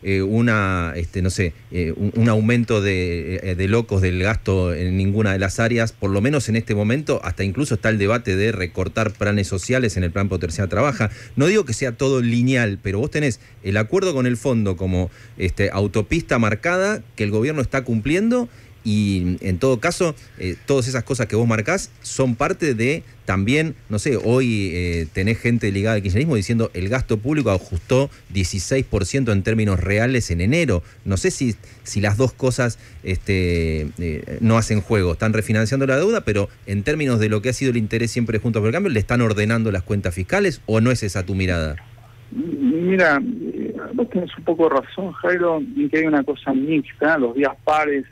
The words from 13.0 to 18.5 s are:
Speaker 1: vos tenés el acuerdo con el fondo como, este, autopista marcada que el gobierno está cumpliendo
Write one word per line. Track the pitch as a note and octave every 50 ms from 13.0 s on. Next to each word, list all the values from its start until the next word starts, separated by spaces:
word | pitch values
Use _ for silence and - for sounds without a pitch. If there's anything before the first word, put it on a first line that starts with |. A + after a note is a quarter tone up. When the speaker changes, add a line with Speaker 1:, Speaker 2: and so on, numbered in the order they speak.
Speaker 1:
vos | B2 D3+
tenés | - D#3 D3+ C#3 A2+ - - - - - -
el | F#2+ G2
acuerdo | G#2+ G#2+ G#2+ - F#3+ G3 F#3 D#3
con | C3+ B2+
el | B2 B2
fondo | A2+ - C#3+ B2+ A2+ G#2+ G2 F#2
como, | E2+ F#2+ F#2 F#2 F2+ F#2 E2+ - - - - -
este, | - - F2+ - - G2 G2
autopista | - G2 G2+ G2+ - A2+ G2+ - D#3 E3 - - C#3+ A#2+
marcada | A#2 G#2 G#2+ G#2+ - E3+ F3 F#3 F#3+ G3+ G#3+ G#3+ - - -
que | - G#2+
el | G#2 G2+
gobierno | A2 A2+ C#3+ D#3 D3+
está | B2 A2 - C3+ B2+
cumpliendo | B2 A#2 A2 G#2 C3 D3+ F#3 G#3+ A#3 A#3+ B3 A#3+ A#3+